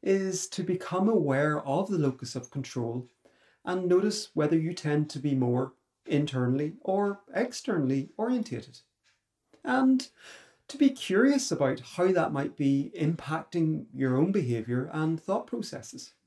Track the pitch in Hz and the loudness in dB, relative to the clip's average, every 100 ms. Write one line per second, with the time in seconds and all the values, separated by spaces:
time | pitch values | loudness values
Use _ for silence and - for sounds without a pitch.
0 | - 196 190 185 - - 180 180 - 185 | 2 2 2 -4 -6 -6 -4 -4 -2 0
1 | 202 220 143 135 151 151 139 143 196 185 | 2 4 2 2 2 0 -2 -2 0 0
2 | 139 127 120 127 - 143 127 - 117 120 | 0 -2 -10 -10 -10 -10 -8 -6 -6 -6
3 | 123 _ _ _ _ _ - 185 180 180 | -10 _ _ _ _ _ -6 -2 2 4
4 | 214 208 - - 151 165 160 175 156 147 | 4 -2 -6 -2 2 2 0 -4 -2 0
5 | 151 143 143 135 123 123 135 _ _ _ | 0 -2 -2 0 2 0 -2 _ _ _
6 | - 151 147 131 123 131 151 - - 190 | -2 0 0 0 0 0 -2 -6 -4 0
7 | 202 202 _ - 247 - - 185 131 135 | 0 -4 _ -4 -4 -6 -4 -2 0 0
8 | 143 - 226 254 - 117 - - _ _ | -4 -6 -2 -2 -2 -8 -12 -20 _ _
9 | _ _ _ _ _ _ - 262 262 262 | _ _ _ _ _ _ -2 2 4 4
10 | - _ - - - _ _ 277 277 - | 0 _ -20 -20 -20 _ _ 2 2 2
11 | - 190 262 277 - 160 139 135 - - | 0 4 6 4 0 0 0 0 -8 0
12 | 180 175 151 143 139 - 139 139 139 180 | 2 4 2 -2 -4 0 2 2 0 -2
13 | 156 165 - 156 - 175 160 156 - 135 | 0 0 -4 -6 -4 0 0 0 -6 -2
14 | 135 127 170 202 127 117 113 123 - 156 | 2 4 4 2 0 -2 0 -2 -2 -2
15 | 156 165 - 214 - 240 - - 117 - | -2 -2 -2 -4 -2 -8 -8 -10 -14 -18
16 | - _ | -20 _